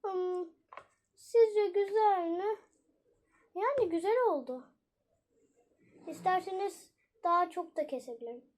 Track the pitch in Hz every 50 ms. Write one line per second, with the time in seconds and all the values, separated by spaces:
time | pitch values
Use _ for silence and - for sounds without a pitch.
0 | - 403 381 370 370 359 359 359 359 339 _ _ _ _ - - - _ _ _
1 | _ _ _ _ - - - 466 453 440 415 415 415 381 349 403 403 392 403 440
2 | 427 415 392 370 339 339 339 349 381 427 427 - - _ _ _ _ _ _ _
3 | _ _ _ _ _ _ _ _ _ _ _ 349 403 508 571 554 453 349 320 330
4 | 330 392 453 508 494 440 330 285 240 240 254 254 254 _ _ _ _ _ _ _
5 | _ _ _ _ _ _ _ _ _ _ _ _ _ _ _ _ _ _ _ -
6 | - 330 311 - - 370 370 370 349 381 381 381 392 392 370 - - _ _ _
7 | _ _ _ _ - 349 339 349 359 349 359 359 349 330 _ - 294 294 277 247
8 | - - 233 233 233 233 240 247 - _ _